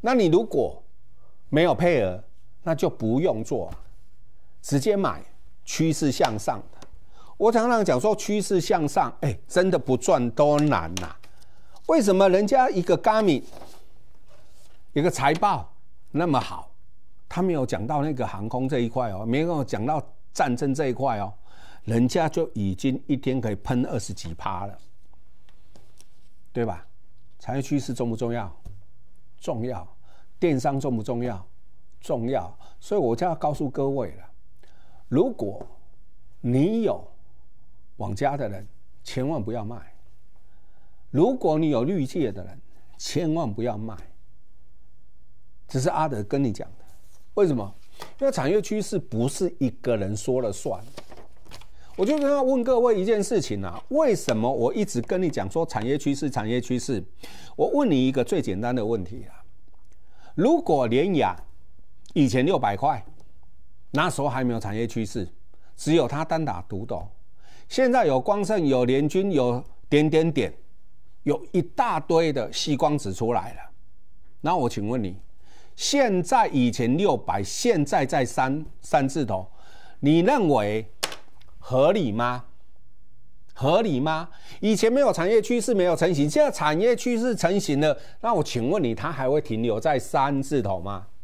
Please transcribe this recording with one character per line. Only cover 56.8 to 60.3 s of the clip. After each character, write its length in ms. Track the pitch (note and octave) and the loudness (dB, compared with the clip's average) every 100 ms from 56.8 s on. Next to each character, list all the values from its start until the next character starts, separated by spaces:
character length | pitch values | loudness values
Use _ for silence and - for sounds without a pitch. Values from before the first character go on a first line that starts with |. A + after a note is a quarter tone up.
| - A2+ E2+ - - - - - | 0 -4 -4 -10 -10 -10 -10 0
我 120 | D3+ | 2
问 200 | C#4 C4+ | 4 4
你 160 | C#3+ C3 | 4 4
一 60 | |
个 100 | C3 | 2
最 180 | A#2+ - | 2 2
简 200 | - F#2 | 0 -2
单 120 | A#2+ | 0
的 140 | B2+ G#2+ | 0 0
问 160 | A#2 | 0
题 220 | F#2 A#2+ | -2 -8
啊， 180 | A2+ - - - - - - - - - - | -10 -10 -10 -10 -10 -10 -10 -10 -10 -10 -8